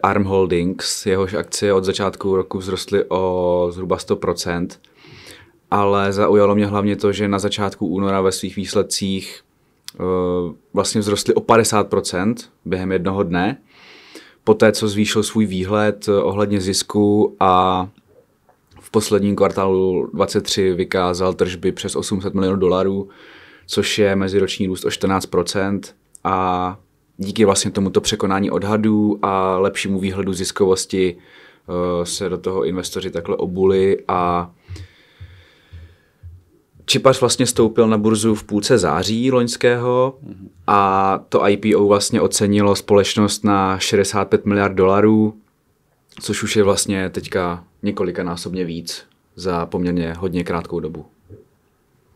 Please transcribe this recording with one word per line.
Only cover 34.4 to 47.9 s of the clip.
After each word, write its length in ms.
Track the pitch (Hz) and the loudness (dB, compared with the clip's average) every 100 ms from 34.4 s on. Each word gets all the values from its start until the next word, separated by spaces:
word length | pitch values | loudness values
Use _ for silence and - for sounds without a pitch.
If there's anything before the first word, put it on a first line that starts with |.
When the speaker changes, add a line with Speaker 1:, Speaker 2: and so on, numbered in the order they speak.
| 87 _ - 90 90 _ _ - - 92 _ _ _ 85 82 _ _ _ - - _ _ _ _ - | -4 _ -20 -18 -18 _ _ -20 -20 -20 _ _ _ -20 -20 _ _ _ -20 -20 _ _ _ _ -2
Speaker 1:
čipař 360 | 127 131 127 | 2 4 4
vlastně 240 | 120 - 123 | 2 2 0
stoupil 420 | - 113 110 113 | 2 2 4 2
na 100 | 110 | 2
burzu 380 | 107 110 110 104 | 2 2 2 0
v 80 | |
půlce 340 | - 104 - 123 | -2 -2 2 2
září 540 | 87 78 98 113 127 | 2 0 0 0 0
loňského 840 | 127 120 - 123 120 123 123 131 - | 2 0 0 2 2 0 0 0 -4
Speaker 2:
Mhm. 280 | - 95 95 - - | -16 -18 -20 -20 -2
Speaker 1:
a 520 | 101 98 95 98 95 - | 2 4 2 2 0 0
to 140 | - | 0
I 140 | 98 101 | 2 2
P 180 | 110 101 | 2 4
O 120 | 101 | 4
vlastně 340 | 101 - 107 | 4 2 0
ocenilo 540 | 92 - 101 104 101 98 | 0 2 2 4 4 2
společnost 680 | - 101 95 - 104 - | 4 4 4 2 0 0
na 360 | 104 101 95 95 | 0 2 2 -2
šedesát 460 | - 101 95 104 98 | 0 0 2 0 0
pět 200 | 107 104 | 0 2
miliard 280 | 101 101 | 0 2
dolarů, 600 | 95 92 101 107 110 107 107 _ _ _ _ _ _ _ - | 2 4 4 4 4 2 -2 _ _ _ _ _ _ _ -12
což 220 | - 104 | -8 -6
už 120 | 107 110 | -2 2
je 80 | |
vlastně 460 | 98 95 - 98 92 | 4 2 0 -2 -4
teďka 540 | 87 - 98 87 87 - _ | -6 -6 -2 -2 -4 -10 _
několikanásobně 800 | 104 | -6